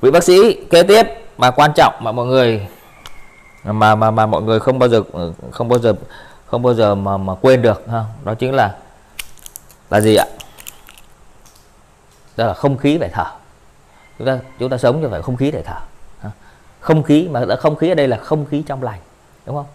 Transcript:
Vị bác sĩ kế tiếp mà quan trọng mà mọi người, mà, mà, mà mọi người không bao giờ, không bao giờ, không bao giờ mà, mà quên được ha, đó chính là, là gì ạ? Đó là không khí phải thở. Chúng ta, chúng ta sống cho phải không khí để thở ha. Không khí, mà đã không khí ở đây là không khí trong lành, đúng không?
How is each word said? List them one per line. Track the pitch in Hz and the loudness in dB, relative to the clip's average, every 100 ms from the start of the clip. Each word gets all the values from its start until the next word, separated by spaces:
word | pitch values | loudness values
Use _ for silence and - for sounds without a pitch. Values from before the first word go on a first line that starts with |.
Vị | 131 | 4
bác | 156 | 4
sĩ | 180 180 220 - - | 6 6 6 2 2
kế | 170 | 4
tiếp | 180 208 226 - - - | 6 6 4 -2 -18 0
mà | 123 | 0
quan | 127 151 151 | 4 2 4
trọng | 143 - | 2 2
mà | 117 | -6
mọi | 123 120 | -4 0
người, | 131 120 110 101 - _ _ - - - _ _ _ | 2 2 0 -6 -16 _ _ -20 -18 -20 _ _ _
mà, | - 107 110 107 | -8 0 2 4
mà, | 110 | 2
mà | 110 110 | 0 0
mọi | 90 | 0
người | 107 110 | 0 0
không | 110 131 | 0 2
bao | 127 | 2
giờ, | 113 101 87 85 85 60 | 2 0 -8 -10 -10 -16
không | - 120 | -10 -2
bao | 123 | 0
giờ, | 113 101 - - - - - | 0 -2 -6 -20 -20 -20 -8
không | 120 | -4
bao | 123 | 0
giờ | 117 107 101 | 2 2 0
mà, | 98 98 | -2 -4
mà | 95 92 | -6 -2
quên | 131 131 | 2 4
được | 117 104 - | 2 0 -4
ha, | 113 110 - | -8 -8 -10
đó | - | -10
chính | 113 127 | -6 -4
là, | 135 104 92 - _ _ - - - - - - _ _ | 0 -2 -4 -20 _ _ -20 -18 -18 -20 -20 -20 _ _
là | 107 | 0
gì | 107 107 | 2 2
ạ? | - - - - - - - - - _ - - - _ _ _ _ _ _ _ _ - | 0 -8 -20 -20 -20 -20 -20 -20 -20 _ -20 -20 -20 _ _ _ _ _ _ _ _ -6
Đó | 113 | -4
là | |
không | - 143 131 | -2 -4 -2
khí | 143 160 | -2 -2
phải | 135 | -4
thở. | - 82 - _ _ _ _ _ _ _ _ | -6 -8 -10 _ _ _ _ _ _ _ _
Chúng | 117 | -6
ta, | 131 - - | -6 -8 -10
chúng | 127 | -6
ta | 131 | -2
sống | 123 139 | 0 0
cho | 151 | -4
phải | 92 | -6
không | 92 127 | -8 -4
khí | 135 | -4
để | 139 | -4
thở | - - - - - - | -10 -14 -14 -18 -20 -18
ha. | 107 - - _ _ _ | -18 -18 -20 _ _ _
Không | - 160 | 0 0
khí, | 143 147 180 | 4 2 2
mà | 131 117 | -4 -2
đã | 120 | -2
không | 160 151 | -2 -2
khí | 160 | -2
ở | 175 | 0
đây | 139 | 0
là | 110 | -2
không | - 156 139 | -4 -6 -4
khí | 147 156 | -6 -6
trong | 135 | -8
lành, | 127 101 - _ _ _ - | -10 -12 -20 _ _ _ -12
đúng | 143 | -12
không? | 143 | -12